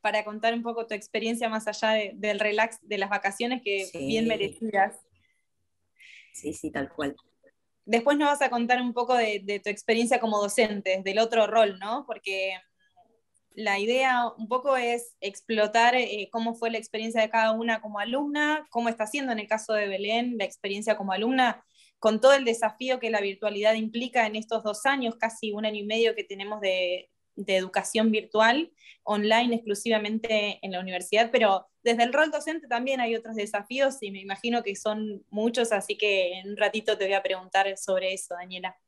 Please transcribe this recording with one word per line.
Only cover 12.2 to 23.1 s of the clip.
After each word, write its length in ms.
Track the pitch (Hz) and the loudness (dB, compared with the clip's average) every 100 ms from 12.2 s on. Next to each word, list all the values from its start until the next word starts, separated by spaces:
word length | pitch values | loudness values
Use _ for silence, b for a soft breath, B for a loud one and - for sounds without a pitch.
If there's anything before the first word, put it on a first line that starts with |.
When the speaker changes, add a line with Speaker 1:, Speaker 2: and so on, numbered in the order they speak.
| 196 190 190 185 _ _ _ _ _ _ _ _ _ | -6 -4 -4 -6 _ _ _ _ _ _ _ _ _
Speaker 1:
la 220 | - 214 196 | -4 -2 0
idea 520 | 214 254 262 247 240 - | 2 2 4 2 0 -6
un 100 | 214 | -4
poco 300 | 254 285 262 | -2 2 2
es 380 | 240 240 233 _ | 2 -2 -6 _
explotar, 720 | 196 196 - 220 208 226 240 | -10 -10 -4 0 2 6 6
eh, 340 | 254 240 208 190 | 4 0 -6 -6
cómo 240 | 233 226 | -4 -4
fue 160 | 233 233 | -2 -4
la 80 | 220 | -4
experiencia 420 | 220 220 226 226 | -6 -8 -2 0
de 80 | 220 | 2
cada 220 | 226 220 | 2 2
una 300 | 220 233 220 | 2 0 -2
como 180 | 214 208 | -4 -6
alumna, 680 | 220 262 294 294 302 302 302 | -2 -2 -2 0 0 0 -2
cómo 180 | 240 233 | -2 -2
está 160 | 226 | -2
siendo 260 | 214 294 269 | -4 -2 -4
en 60 | 220 | -4
el 100 | 208 | -2
caso 260 | 220 220 | -4 0
de 140 | 214 202 | 0 0
Belén 520 | 190 202 226 247 233 | -2 0 0 0 -2
la 60 | |
experiencia 520 | 196 - 202 202 214 208 | -4 -4 -6 -4 -2 -2
como 140 | 196 | 0
alumna, 520 | 190 226 262 247 - b b b _ | -2 0 2 2 0 b b b _
con 200 | 220 214 | 0 6
todo 140 | 254 | 6
el 120 | 277 | 6
desafío 540 | 240 226 220 - 254 254 | 4 0 -2 -2 -4 -2
que 120 | 233 | 0